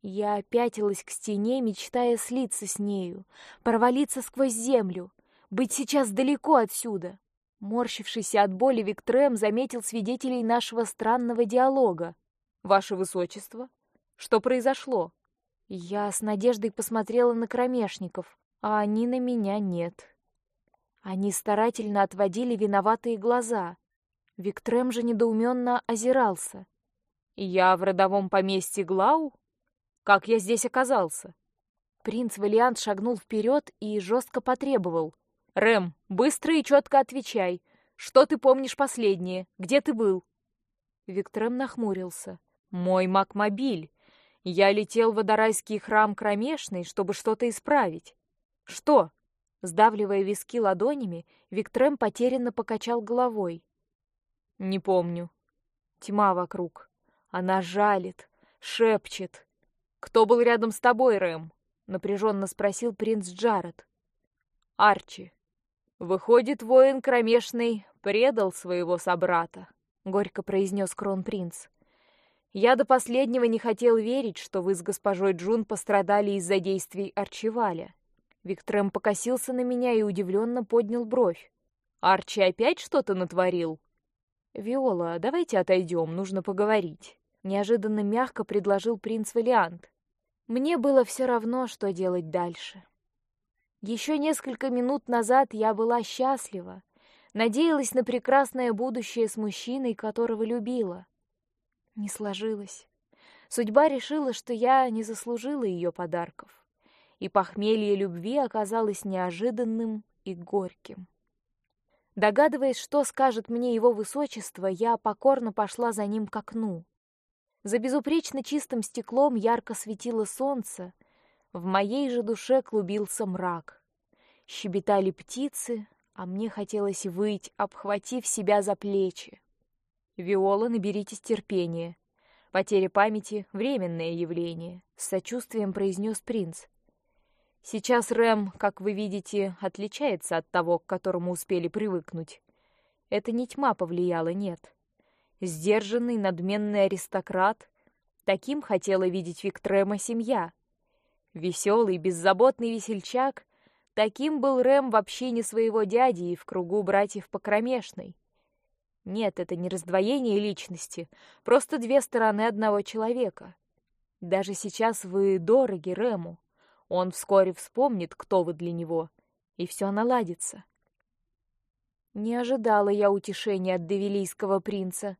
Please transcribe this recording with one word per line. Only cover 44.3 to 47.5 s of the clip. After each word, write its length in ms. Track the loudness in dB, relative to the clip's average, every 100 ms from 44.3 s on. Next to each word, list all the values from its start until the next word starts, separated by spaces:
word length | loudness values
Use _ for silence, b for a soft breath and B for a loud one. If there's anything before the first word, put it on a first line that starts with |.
| b
Я 280 | -6 4 6
летел 400 | 6 0 2 2
в 80 | 2
Адарайский 600 | 2 4 4 2 -4 -8
храм 360 | 2 4 4 2
Кромешной, 680 | -2 0 -2 -4 -6 -8
чтобы 300 | -8 -4 -4
что-то 340 | -2 -2 0
исправить». 680 | -2